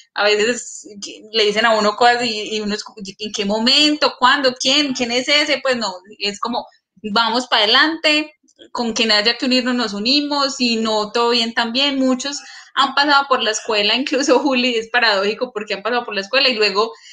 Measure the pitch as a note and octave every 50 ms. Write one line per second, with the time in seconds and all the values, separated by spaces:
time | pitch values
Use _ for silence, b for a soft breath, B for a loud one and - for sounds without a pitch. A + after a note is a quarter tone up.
0 | B B - - G#3 G#3 G#3 G#3 G#3 A#3 A#3+ A#3 - - - - - - G#3 G3+
1 | - F3+ - - G#3 - G#3+ A3+ G#3 G#3 G3+ G#3+ A3+ A#3 A3 G#3+ G#3 G#3 G#3+ -
2 | A#3+ A#3+ A#3+ A#3+ B3 A#3 G#3+ G#3 G#3 A3 A3 G#3+ G#3 G3+ G#3 G#3+ - - - A3
3 | G3 F#3+ F#3 - G#3+ G#3+ G3+ - G3+ G3+ G#3+ A3 A3+ B3 C4+ C#4+ D4+ D4+ D4+ D4+
4 | D4 B3+ - - B3 B3+ C#4 C#4+ C4+ B3+ B3+ - - C4 C4+ D4+ D4 C#4 B3 -
5 | B3 A#3 A#3+ B3+ B3+ D4+ C#4+ D4 D4+ D4 C#4 B3+ - C4+ B3 A#3+ A3 G3 F#3 F3+
6 | F#3 G#3 G#3+ - G3+ G3+ G3+ - - A#3 B3+ - - b b b _ _ _ _
7 | - G#3+ G3+ A#3 A#3 A3+ A#3 B3 B3 - C4 A3+ G#3 G#3 A#3+ C4+ D4+ D#4+ E4 D#4+
8 | - D#4 D4+ D4+ D#4 D4+ - _ _ _ _ _ A3 A3 - - A#3+ A3+ G#3+ A#3
9 | A3+ A3 G#3+ G#3 G#3 A#3 A#3 - C#4+ B3+ B3+ B3+ A#3 B3+ B3 B3 A#3 G#3+ G3 G3+
10 | G#3 A#3+ C#4 D4 D4 C#4+ D4 C#4 C4+ C4+ C4 - B3 A#3+ A#3 A3 A3+ A3+ A3 G#3+
11 | G#3 G3+ - A#3+ A#3 A#3 A#3+ A#3+ A3+ A#3 A#3 B3 A#3 A#3 A3+ C4 C#4 C#4+ C#4 C4+
12 | C4 C4 B3+ B3+ - C#4 C#4+ - B B B B B B B B3+ C#4 C4 B3+ C#4
13 | C#4+ D4 C#4+ C#4 C4+ C4+ A#3+ A3 A3+ G#3+ G#3+ - - - A3 G#3 G3+ G#3 A3+ B3
14 | C#4+ D4 D4+ B3 C#4+ D#4 B3+ A#3+ - D4 C4 B3 B3 B3+ A#3 A3 A3 - - A#3+
15 | A#3 A3+ G3+ F#3+ G3 G3+ A3 - B3+ B3 - G#3 G#3+ - G3+ G3 - A3+ B3 A#3+
16 | A#3+ A#3 G#3 G3 G3 - - C4+ C#4 C4 B3 G#3+ G#3 G#3 F#3+ G3+ A3+ A3+ B B
17 | B B